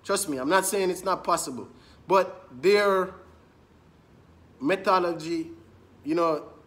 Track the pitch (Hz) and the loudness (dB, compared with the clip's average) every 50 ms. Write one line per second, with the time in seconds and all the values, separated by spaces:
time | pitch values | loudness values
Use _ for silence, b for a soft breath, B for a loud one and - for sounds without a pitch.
0 | _ - 196 196 - - 143 131 127 147 180 190 185 190 214 202 190 185 175 175 | _ -2 -2 -2 -2 -4 -6 -4 -2 2 2 2 2 0 -2 0 0 -2 -2 -4
1 | - 190 180 180 - - 175 160 - 151 131 - 202 - B B B B B B | -2 -4 -4 -2 0 -2 0 0 -2 -8 -10 -12 -14 -14 B B B B B B
2 | B - 185 190 180 185 - - - - 135 123 135 185 208 208 208 202 190 185 | B 2 4 4 4 2 -6 -16 -20 -20 -16 0 2 4 4 4 4 4 2 2
3 | 185 185 - - - - - - _ _ _ _ _ _ _ _ _ - _ _ | 0 -4 -8 -18 -20 -20 -20 -20 _ _ _ _ _ _ _ _ _ -20 _ _
4 | _ _ - - - _ - - - - - - 131 147 190 190 - 208 190 185 | _ _ -20 -20 -20 _ -20 -20 -20 -20 -16 -6 -2 0 0 0 2 2 4 4
5 | 175 170 165 156 156 165 170 165 160 165 - - - - - - - _ - - | 2 0 -2 -4 -6 -6 -4 -4 -6 -8 -14 -20 -20 -20 -20 -20 -20 _ -20 -14
6 | - 143 160 175 170 165 151 143 - - - - - | -4 -2 0 2 2 2 0 -2 -4 -12 -20 -20 -20